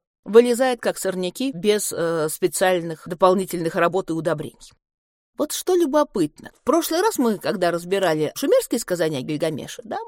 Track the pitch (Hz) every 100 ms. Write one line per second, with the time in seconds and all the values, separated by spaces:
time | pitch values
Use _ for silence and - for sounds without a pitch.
0 | _ _ - 220 247 233 262 247 202 -
1 | 190 185 180 - 262 175 208 208 - -
2 | 165 165 156 - 180 - 185 180 165 160
3 | 165 175 185 185 185 180 165 175 170 175
4 | 180 165 160 151 117 - - _ _ _
5 | _ _ _ - 302 - - 359 311 294
6 | 294 208 151 - - _ - 320 311 330
7 | 440 302 240 196 143 196 175 170 175 196
8 | 185 156 147 - 285 508 - 240 - 175
9 | 160 143 131 151 160 151 - - - -